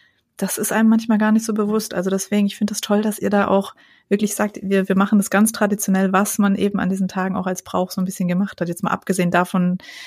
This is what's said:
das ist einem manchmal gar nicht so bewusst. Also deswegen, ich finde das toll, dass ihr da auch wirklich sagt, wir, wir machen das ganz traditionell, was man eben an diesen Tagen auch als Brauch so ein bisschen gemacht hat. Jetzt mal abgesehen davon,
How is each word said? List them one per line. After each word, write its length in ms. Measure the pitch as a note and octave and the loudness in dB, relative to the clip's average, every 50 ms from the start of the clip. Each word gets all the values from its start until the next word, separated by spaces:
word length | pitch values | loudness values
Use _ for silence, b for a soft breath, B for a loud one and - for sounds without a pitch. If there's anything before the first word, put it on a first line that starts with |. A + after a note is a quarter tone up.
| b b b b b _ _ | b b b b b _ _
das 200 | - G3 F#3 - | -6 -6 -4 -4
ist 160 | - G#3+ - - | -4 -4 -2 0
einem 160 | G#3+ A3+ A3 | 2 4 4
manchmal 300 | A3+ A3+ A3+ - A3 G#3 | 4 2 2 2 0 2
gar 140 | G#3+ G#3+ G#3+ | 2 2 2
nicht 120 | A3 A3 | 2 2
so 80 | - G#3+ | 0 -2
bewusst. 420 | G#3+ G#3 G#3 G#3+ A3 G#3+ - - | -2 0 0 0 -2 -2 -4 -4
Also 160 | F3+ F3+ F#3+ | -4 -2 -2
deswegen, 360 | F#3+ F#3+ - - G#3 G#3 G3+ | -2 -2 -2 -2 0 0 0
ich 100 | G3+ - | 0 0
finde 160 | - G#3 G#3 G#3+ | -2 -2 -2 -2
das 80 | - | -4
toll, 220 | - - G#3 G#3 G#3+ | -2 0 0 0 2
dass 160 | A3 G#3 - | 0 -2 -2
ihr 120 | - G3 | -2 0
da 180 | G3+ G3+ G3 - | 2 2 2 2
auch 260 | F#3+ G3 G3 - - b b b b b b _ | 2 2 0 -2 -8 b b b b b b _
wirklich 280 | G3+ G#3 G#3+ G3+ - | -2 0 0 -2 -2
sagt, 240 | - G#3 G#3 - - - | -2 -4 -4 -4 -8 -4
wir, 260 | F#3+ G3 F#3+ F#3+ - | -2 0 0 2 2
wir 80 | F#3+ | 2
machen 220 | F#3+ G3 G3 - G3+ | 2 4 4 4 2
das 120 | G3 - | 2 2
ganz 200 | - G3 G#3+ A3 | 2 2 2 2
traditionell, 600 | A3 - G#3+ G3+ G#3 G3+ - - F#3+ F#3+ F#3+ F#3+ F#3+ | 2 0 0 0 0 -2 0 0 2 2 2 2 2
was 260 | F#3+ G#3 G3+ - - | 2 2 2 0 0
man 160 | G3+ G3+ G3 | 2 2 2
eben 240 | G3 F#3+ G3+ G3 F#3+ | 2 0 0 0 0
an 120 | - F#3 | -2 -2
diesen 180 | F#3+ F#3+ F#3+ F#3 | 0 0 -2 -2
Tagen 260 | - G3 F#3 F#3+ F#3 | -2 -2 -4 -2 -2
auch 120 | F#3 F3+ | -2 -4
als 160 | F#3+ F#3 - - | -4 -4 -6 -6
Brauch 280 | - - F#3 F#3 F#3 | -4 -2 -2 -2 -2
so 100 | - - | -2 -4
ein 40 | F#3 | -4
bisschen 240 | F#3 F#3 - F#3 F3 | -4 -2 -2 -2 0
gemacht 320 | F3 F3+ G3+ G3+ - - | 0 0 0 -2 -4 -4
hat. 80 | F3+ E3+ | -6 -4
Jetzt 160 | F3 - - | -4 -4 -4
mal 60 | F3+ | -4
abgesehen 420 | - F#3 - - F#3 F3+ F3+ F3 F3+ | -4 -4 -2 -2 -2 0 0 2 2
davon, 460 | F3+ F3+ - - F#3 F3+ F3+ F3+ F#3 B B B B B | 2 0 2 0 0 0 0 0 -2 B B B B B